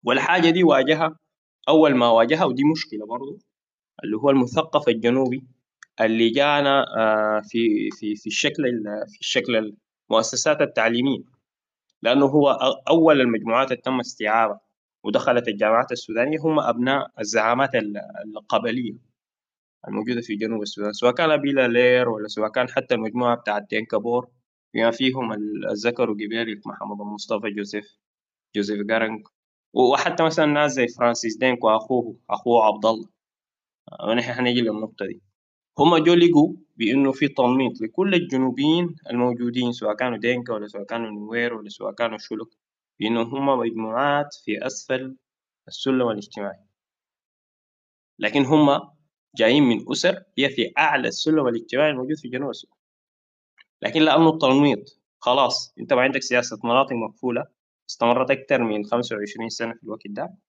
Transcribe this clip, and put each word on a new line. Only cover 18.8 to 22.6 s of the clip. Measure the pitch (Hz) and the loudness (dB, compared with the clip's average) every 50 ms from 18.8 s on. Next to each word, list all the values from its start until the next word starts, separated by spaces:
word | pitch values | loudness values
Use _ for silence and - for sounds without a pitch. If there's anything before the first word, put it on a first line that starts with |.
| 123 107 101 - _ _ _ _ _ _ _ _ _ _ _ _ _ _ _ _ - - | -6 -8 -10 -12 _ _ _ _ _ _ _ _ _ _ _ _ _ _ _ _ -14 -8
الموجودة | 101 104 107 117 123 117 | -6 -6 -4 -4 -4 -6
في | 117 - 107 | -4 -6 -6
جنوب | 104 110 110 113 110 | -4 -4 -4 -4 -4
السودان، | 107 104 - - 104 104 104 | -6 -8 -8 -6 -6 -6 -4
سواء | - - - - | 2 2 2 2
كان | - 170 160 | 4 2 2
أبيلا | 156 147 139 143 139 135 131 120 | 2 2 0 0 2 2 2 2
لير | 117 120 123 123 123 123 123 120 | 4 4 4 6 4 4 2 0
ولا | 113 107 104 104 | -2 -4 -6 -8
سواء | - - 107 107 | -4 -4 -4 -2
كان | - 127 | 0 -2